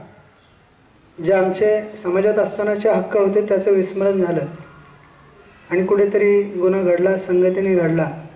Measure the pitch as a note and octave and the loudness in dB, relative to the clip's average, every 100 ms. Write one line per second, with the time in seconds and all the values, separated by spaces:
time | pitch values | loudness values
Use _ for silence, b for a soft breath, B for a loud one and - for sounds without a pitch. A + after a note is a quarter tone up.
0 | - - - _ _ _ _ _ _ _ | -20 -20 -20 _ _ _ _ _ _ _
1 | _ - E3 F#3+ F#3+ F#3 G#3+ G#3+ G#3+ - | _ -8 0 2 2 0 2 0 -2 -10
2 | F3+ F#3 G#3 G#3 F#3+ - G#3 G#3 G#3+ F#3 | -4 0 0 0 -2 -2 -4 0 0 0
3 | F#3 G#3+ G3 G3+ G3+ G3 G3 G3 F#3 G3 | 0 0 2 0 0 0 2 0 0 -2
4 | G3 G3 F3 D#3+ C#3+ - - - - - | 0 0 0 -2 -4 -12 -20 -20 -20 -20
5 | - - - - - - - F3 F#3+ G3+ | -20 -20 -20 -20 -20 -20 -4 -2 0 2
6 | G3+ G3+ G3+ G3+ G3+ F#3 F#3 G3 F3+ F3 | 2 2 2 2 0 0 0 0 0 2
7 | F#3 F#3+ F#3 F3+ F#3 F#3 G3 F3+ E3 E3 | 2 0 0 2 2 0 0 0 2 0
8 | D3+ - - | -2 -6 -18